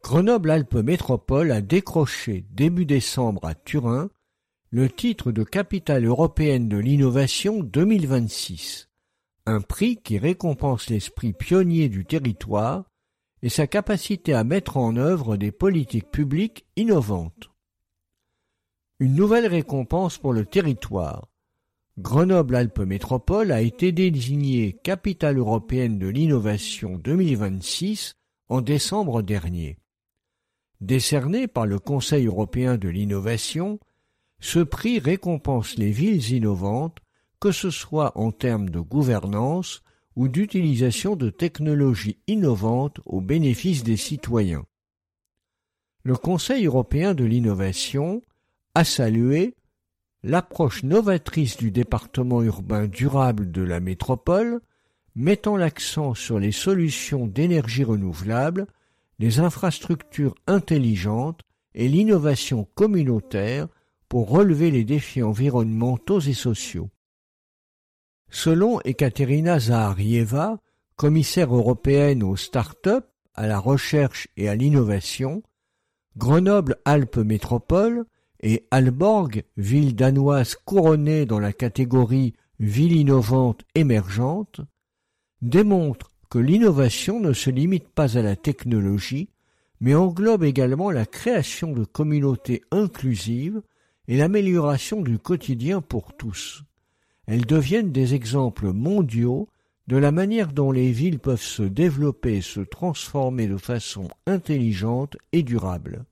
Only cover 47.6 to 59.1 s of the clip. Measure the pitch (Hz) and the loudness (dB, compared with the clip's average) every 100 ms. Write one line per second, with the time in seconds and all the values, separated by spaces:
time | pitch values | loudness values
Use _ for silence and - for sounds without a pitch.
47.6 | 95 92 - 139 160 220 _ _ _ _ | -2 -4 -6 -4 -4 -6 _ _ _ _
48.6 | _ 165 165 - 117 113 120 151 214 - | _ 0 0 2 2 2 2 2 0 -4
49.6 | _ _ _ _ _ _ 95 165 - - | _ _ _ _ _ _ -2 -2 -2 -2
50.6 | 151 - 131 196 208 180 - - 135 - | -2 0 0 2 2 0 -2 -2 -2 -2
51.6 | 113 101 120 110 - - 123 120 113 95 | -2 -2 0 -2 -4 -4 0 2 0 -2
52.6 | 92 107 104 92 135 135 131 107 95 87 | -4 -2 -2 -2 0 2 0 0 -4 -4
53.6 | 90 87 90 92 - 127 - 180 233 233 | -2 -2 -4 -6 -4 -4 0 0 0 -4
54.6 | _ _ _ _ _ 110 143 202 208 202 | _ _ _ _ _ -4 0 0 0 0
55.6 | 165 - - - 143 113 - 110 101 101 | -2 -2 -8 -4 -4 -6 -4 -2 0 -2
56.6 | 190 196 165 - - 143 117 95 170 165 | 0 0 0 -2 -4 -4 -2 0 2 2
57.6 | 113 120 123 107 95 80 95 117 147 180 | 0 -2 0 0 -2 -4 -4 -2 -2 -4
58.6 | 196 _ _ _ _ | -8 _ _ _ _